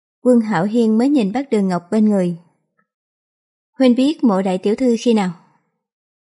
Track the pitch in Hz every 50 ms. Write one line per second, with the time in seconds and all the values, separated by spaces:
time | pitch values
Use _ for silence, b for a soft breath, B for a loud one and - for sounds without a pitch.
0 | _ _ _ _ - 247 254 240 220 214 214 160 175 208 214 240 226 220 220 220
1 | 240 277 294 277 208 185 214 254 285 - 226 208 196 190 180 175 175 - 214 220
2 | 214 214 208 190 180 175 175 170 - _ _ _ _ _ _ _ _ _ _ _
3 | _ _ _ _ _ _ _ _ _ _ _ _ _ _ _ - 262 254 240 240
4 | 262 285 320 - - 233 196 185 196 196 185 185 - 202 214 - 262 247 233 220
5 | - 247 226 214 196 185 170 - _ _ _ _ _ _ _ _ _ _ _ _
6 | _ _ _ _